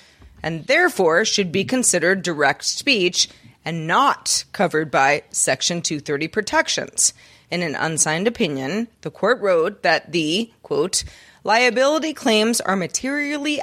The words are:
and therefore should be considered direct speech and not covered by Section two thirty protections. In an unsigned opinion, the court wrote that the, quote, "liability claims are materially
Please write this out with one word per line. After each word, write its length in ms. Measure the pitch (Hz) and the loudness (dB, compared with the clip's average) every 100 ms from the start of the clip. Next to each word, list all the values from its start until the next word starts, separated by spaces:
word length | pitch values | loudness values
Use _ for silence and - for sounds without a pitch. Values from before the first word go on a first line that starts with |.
| - _ - - | -20 _ -20 -10
and 240 | 160 165 190 | -8 -6 0
therefore 580 | 311 359 - 170 165 220 | 2 2 2 2 4 2
should 260 | - 180 | 0 0
be 140 | 190 - | -2 0
considered 560 | 254 240 175 165 190 | 0 2 2 2 2
direct 420 | 175 151 143 - | -2 2 2 2
speech 640 | - - 294 233 180 - - - - _ 156 | -4 -4 0 0 2 0 -2 -6 -20 _ -8
and 200 | 165 156 | -6 0
not 600 | 202 277 - - - - | 2 2 0 -2 -4 -4
covered 360 | - 175 156 156 | -2 0 0 0
by 340 | 156 135 151 - | 2 4 2 -2
Section 500 | - - 135 - 175 | -2 0 0 -2 -4
two 180 | - 151 | -4 -6
thirty 300 | 151 143 156 | -4 -4 -2
protections. 840 | 214 208 311 320 - - - - - - - _ | -4 0 0 0 -4 -4 -2 -2 -2 -14 -20 _
In 120 | 170 | -4
an 120 | 170 - | -4 -4
unsigned 520 | 160 156 156 160 214 | -4 -2 0 0 -2
opinion, 600 | 233 180 135 135 202 233 _ | 0 -2 -2 -4 -4 -6 _
the 100 | 160 | -14
court 300 | - 196 247 | -2 0 0
wrote 400 | 202 170 170 202 | 2 2 0 0
that 300 | 180 160 - | 0 0 0
the, 400 | 165 156 180 226 _ | -2 0 -2 -4 _
quote, 420 | - 147 180 - - - - - | -4 -2 0 -2 -6 -12 -20 -8
"liability 680 | 190 226 247 220 277 311 311 | 0 2 4 4 2 2 -2
claims 480 | - 254 214 220 233 | -2 2 2 2 0
are 140 | - 190 | 0 -2
materially 840 | 165 - 262 294 285 294 294 294 | -2 -4 -4 -4 -4 -4 -4 -2